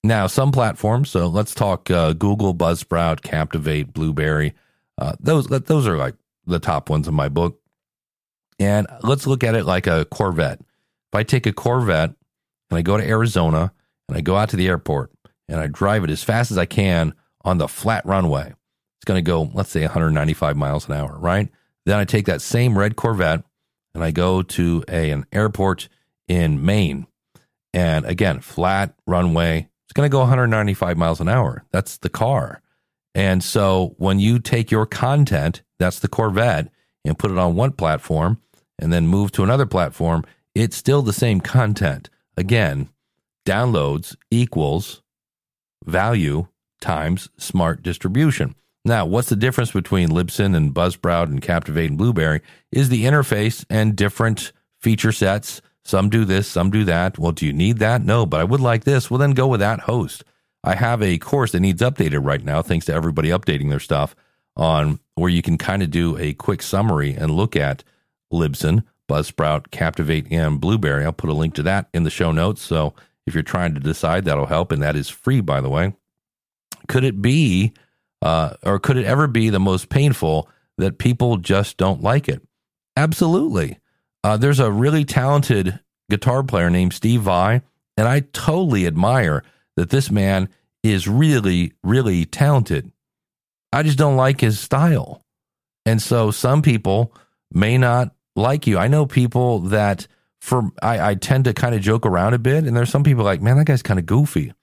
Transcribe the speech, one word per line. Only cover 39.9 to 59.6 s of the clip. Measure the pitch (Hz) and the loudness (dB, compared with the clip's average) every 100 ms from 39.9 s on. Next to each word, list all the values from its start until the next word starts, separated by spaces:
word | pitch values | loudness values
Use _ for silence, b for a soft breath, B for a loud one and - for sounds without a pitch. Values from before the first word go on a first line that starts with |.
| - 82 82 - b b | -2 -2 -2 -4 b b
it's | - 113 - | -2 -2 -2
still | - 143 | 0 0
the | 120 | 0
same | 101 120 98 | 0 0 0
content. | - 127 110 104 92 69 - _ _ - | 2 0 2 0 -2 -4 -12 _ _ -6
Again, | 92 117 87 69 71 _ _ _ _ _ - | 0 2 2 -2 -8 _ _ _ _ _ -2
downloads | 98 123 101 71 73 - - _ | 0 2 0 0 -2 -8 -20 _
equals | 113 120 - 73 80 - - _ _ _ _ _ _ _ _ - | 0 0 -2 -2 -2 -6 -14 _ _ _ _ _ _ _ _ -4
value | 90 104 117 76 73 87 _ _ _ | -2 0 0 0 -2 -4 _ _ _
times | - 78 78 92 - _ | -6 -4 -2 -4 -6 _
smart | - 95 82 80 | -6 -2 0 -2
distribution. | 90 87 95 110 156 131 65 - _ _ | -6 -6 -2 0 0 0 -4 -8 _ _
Now, | 113 117 82 | -2 0 2
what's | 104 123 | 0 0
the | 104 | 0
difference | 127 123 117 | 0 0 -2
between | 98 87 98 85 | -2 -2 0 2
Libsyn | 82 90 - 98 87 | 0 -2 0 2 2
and | 76 | 2
Buzzsprout | 69 87 - 90 85 | 0 -2 -2 -2 0
and | 82 69 | 0 -4
Captivate | - 85 - 76 80 | -2 -2 -2 -2 -2
and | 73 | 0
Blueberry | 113 101 78 76 b b b | 0 0 0 -2 b b b
is | - 139 | -2 0
the | 123 120 | 0 2
interface | 147 135 104 107 - - | 2 2 0 -2 -4 -4
and | 110 110 104 | 0 0 2
different | 101 - 113 107 - _ _ _ | -2 2 0 0 -6 _ _ _
feature | 113 110 110 | -2 0 0
sets. | 107 98 101 - - _ _ | 0 0 0 -6 -16 _ _
Some | - 98 101 | -2 0 2
do | 113 104 | 2 2
this, | 95 98 | 0 0
some | - 92 | 0 0
do | 104 | 2
that. | 101 82 90 - | 0 0 -2 -2
Well, | 85 | -2
do | 80 76 | 0 -2
you | |
need | 71 95 117 | 0 0 2
that? | 107 120 | 2 2
No, | 101 117 101 | 2 2 2
but | 78 | 0
I | |
would | 87 135 | 0 2
like | 127 113 | 2 2
this. | 139 139 - | 2 0 0
Well, | 123 | 0
then | 143 | 2
go | 131 131 | 2 2
with | |
that | 117 | 2